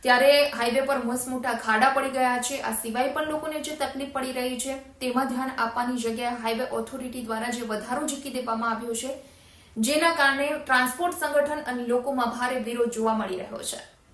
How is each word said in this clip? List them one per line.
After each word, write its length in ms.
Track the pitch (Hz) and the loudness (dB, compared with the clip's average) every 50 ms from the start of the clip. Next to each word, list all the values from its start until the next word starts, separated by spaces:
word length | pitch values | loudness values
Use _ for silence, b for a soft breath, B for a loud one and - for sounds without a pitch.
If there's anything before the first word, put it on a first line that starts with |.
ત્યારે 460 | - 254 247 254 269 277 285 285 285 285 | 6 6 6 8 8 8 8 8 6 4
હાઈવે 320 | - 226 240 240 226 269 | 2 0 0 2 2 2
પર 180 | 269 269 277 262 233 | 2 2 0 0 0
મસમોટા 480 | 233 240 254 - 262 262 254 240 254 | -2 -2 -2 -2 -4 -4 -4 -2 -2
ખાડા 380 | 233 226 - 220 214 214 262 269 | -4 -2 0 0 4 6 6 6
પડી 200 | 269 269 262 269 | 6 4 0 0
ગયા 280 | 254 262 254 247 247 247 | 0 2 2 2 2 0
છે. 220 | 240 - 277 262 | -2 -4 -4 -4
આ 120 | - 208 | -4 -2
સિવાય 360 | 226 220 - 233 220 247 262 277 | -2 -2 -4 -4 0 0 0 0
પણ 160 | - 311 311 | 0 0 -2
લોકોને 360 | 311 302 302 311 311 311 302 | -2 -2 -2 -2 -4 -4 -4
જે 160 | - 302 302 | -4 -6 -4
તકલીફ 360 | - 277 262 269 269 277 269 | -4 -4 -4 -2 -6 -8 -4
પડી 200 | - 269 254 262 | -4 -4 -4 -2
રહી 280 | 254 254 247 254 254 240 | -2 -2 -2 -2 -2 -4
છે, 140 | - 269 269 | -4 -4 -4
તેમાં 520 | 269 - - - - 254 254 240 254 269 | -6 -8 -14 -12 -6 -4 0 0 0 0
ધ્યાન 240 | 254 247 247 262 262 262 240 | 0 -2 -2 -2 -4 -2 -2
આપવાની 380 | 233 226 - 247 240 240 254 | -2 -2 0 -2 -2 0 -2
જગ્યાએ 380 | 233 220 226 226 233 247 240 240 | -2 -2 -2 -2 -2 -2 -4 -4
હાઈવે 320 | 233 226 226 226 226 254 - | -2 -2 -2 -2 -2 -2 -2
ઓથોરિટી 520 | - 226 226 - - 262 254 254 240 254 226 | -2 -4 -6 -6 -8 -8 -8 -8 -8 -8 -6
દ્વારા 240 | 220 220 220 214 240 | -4 -4 -4 -2 -4
જે 120 | 226 240 | -4 -4
વધારો 460 | 240 214 214 208 196 - 247 285 302 | -4 -4 -4 -4 -4 -4 -2 -2 -2
ઝીકી 240 | 302 285 - - 285 | -4 -4 -6 -8 -6
દેવામાં 400 | 233 254 247 233 226 226 233 233 | -6 -4 -4 -2 -2 -2 0 -2
આવ્યો 240 | 220 220 240 240 226 | -2 -2 -4 -4 -4
છે, 240 | 226 254 262 269 - B B B B B B B B B B B 226 | -4 -4 -6 -8 -8 B B B B B B B B B B B 0
જેના 360 | 220 247 294 302 330 339 330 | 2 4 4 6 4 4 4
કારણે 380 | 311 277 277 269 269 285 294 302 294 - | 6 4 4 4 2 0 0 -2 -4 0
ટ્રાન્સપોર્ટ 480 | - 262 247 254 247 - - 349 359 339 | 2 4 4 4 2 0 0 -2 -2 0
સંગઠન 460 | - 311 294 285 294 277 294 302 294 294 | 0 -2 2 4 4 4 4 0 -4 -4
અને 200 | 247 247 247 240 | -6 -6 -4 -2
લોકોમાં 400 | 233 240 247 240 277 277 262 240 | 0 0 0 0 0 0 0 0
ભારે 300 | 233 - 233 247 247 262 | 0 0 -2 -2 0 0
વિરોધ 340 | 254 214 226 240 240 233 220 | -2 -2 -4 0 0 0 0
જોવા 240 | 220 220 220 226 220 | 0 0 0 2 2
મળી 220 | 214 202 190 185 | 2 0 -2 -4
રહ્યો 260 | 180 - - 220 - | -6 -6 -8 -10 -8
છે. 380 | - - - - - - - _ _ _ | -8 -8 -8 -8 -12 -16 -20 _ _ _